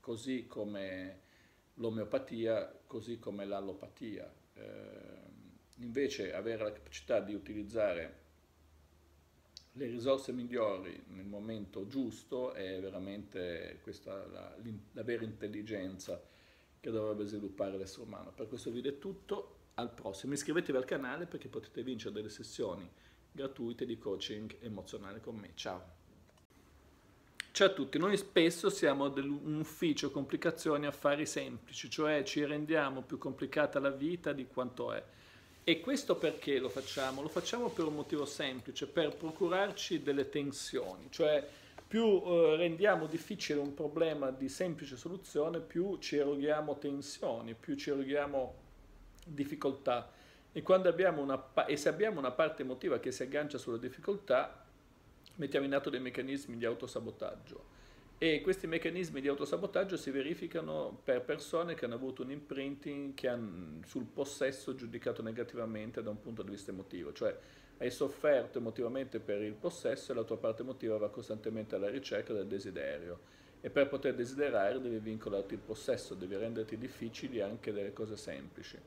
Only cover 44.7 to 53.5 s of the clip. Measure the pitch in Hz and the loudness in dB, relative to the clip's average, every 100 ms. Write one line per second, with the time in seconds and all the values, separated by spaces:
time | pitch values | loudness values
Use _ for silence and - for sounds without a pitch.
44.7 | 156 147 127 - 180 - 160 151 170 160 | -2 -6 -8 -8 -8 -2 2 2 0 -2
45.7 | 165 190 180 - 147 143 143 143 151 151 | 0 0 0 0 4 4 4 4 4 2
46.7 | 143 147 139 - - - 143 113 113 - | 0 -2 -2 -6 -2 -2 0 -4 -10 -4
47.7 | 139 - 139 135 143 143 139 127 - - | -2 0 0 2 0 2 0 0 -4 -18
48.7 | - - - - - - 147 143 151 143 | -20 -20 -20 -20 -20 -12 -4 -4 0 0
49.7 | 135 - 120 113 - - - - - 147 | 0 2 2 0 -14 -20 -20 -10 -8 6
50.7 | 185 185 165 185 156 139 135 - - - | 8 8 6 4 4 0 0 0 2 4
51.7 | 147 160 156 214 185 131 123 160 156 131 | 4 4 4 2 2 0 4 2 4 -4
52.7 | 127 185 123 131 - 131 143 147 | 0 2 2 0 -2 0 0 0